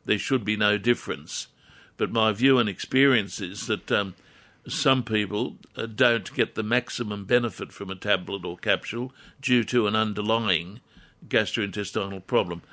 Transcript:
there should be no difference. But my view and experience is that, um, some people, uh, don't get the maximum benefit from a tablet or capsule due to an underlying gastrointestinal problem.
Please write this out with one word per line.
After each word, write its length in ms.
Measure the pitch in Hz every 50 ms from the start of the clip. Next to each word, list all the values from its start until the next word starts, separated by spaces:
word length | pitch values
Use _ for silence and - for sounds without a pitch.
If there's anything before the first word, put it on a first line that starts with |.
| _
there 120 | - 107 101
should 260 | - - 135 127 107
be 140 | 101 107 104
no 200 | 107 104 104 104
difference. 720 | 98 120 120 - - - 85 69 73 - - - - - _ _ _ - - - - _ _ -
But 140 | 110 98
my 200 | 104 117 110 110
view 260 | 104 101 120 135 135 127
and 80 | 117 104
experience 720 | 95 - - - - 131 135 139 131 113 101 92 - -
is 260 | 101 87 98 - - -
that, 240 | 110 92 - -
um, 240 | 123 104 101 95 92 - _ - - - - _ _ _ _ -
some 360 | - - - 135 131 131 120
people, 520 | - 110 107 104 95 104 104 120 - - - - - _
uh, 100 | - 117
don't 480 | 113 110 104 131 120 117 117 92 - -
get 220 | - 113 - -
the 80 | - 107
maximum 600 | 107 117 123 120 - - - 120 104 104 101 101
benefit 460 | 98 123 120 120 113 - - 107 85
from 180 | - - 101 95
a 60 | 95
tablet 480 | 92 - 104 101 92 90 85 98 98 85
or 120 | 90 87 -
capsule 560 | - 110 98 90 - - - 117 123 131 - - - - - _
due 220 | - - 123 120 113
to 220 | - 123 123 110 104
an 80 | 107
underlying 880 | 110 110 107 104 101 104 110 110 117 117 104 92 80 85 87 104 117 - _ _ - - - _ _ - 113
gastrointestinal 1000 | - 117 107 - - 120 107 101 90 107 101 - - 110 98 98 98 95 - -
problem. 340 | 127 117 101 87 85 87 - -